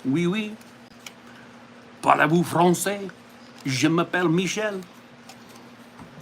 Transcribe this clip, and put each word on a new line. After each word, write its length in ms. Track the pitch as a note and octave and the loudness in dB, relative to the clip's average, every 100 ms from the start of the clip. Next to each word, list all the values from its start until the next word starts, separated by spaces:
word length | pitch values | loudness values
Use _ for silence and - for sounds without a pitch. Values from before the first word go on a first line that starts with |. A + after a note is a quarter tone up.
| C3+ | -4
Oui, 200 | D3 F3 | 0 0
oui. 280 | G#3 G#3+ A3 - - - - - - - - - - - - - - | -2 -6 -10 -18 -20 -20 -20 -20 -20 -20 -20 -20 -20 -20 -20 -20 -2
Parlez-vous 420 | C3+ C#3 D3 E3+ | 2 4 4 2
français? 580 | D#3 D#3+ F3+ E3+ G3 G3+ F#3+ - - - - - C#3 | 2 2 4 2 0 -6 -8 -14 -20 -20 -20 -12 -6
Je 220 | B2+ D3+ | -2 0
m'appelle 420 | E3 E3+ F3 F3+ | 2 0 -2 0
Michel. 520 | E3 F#3 G3+ G#3+ F#3+ F3+ - - - - - - - - - - - - - | 0 -2 -4 -4 -6 -12 -20 -20 -20 -20 -20 -20 -20 -20 -20 -20 -20 -20 -18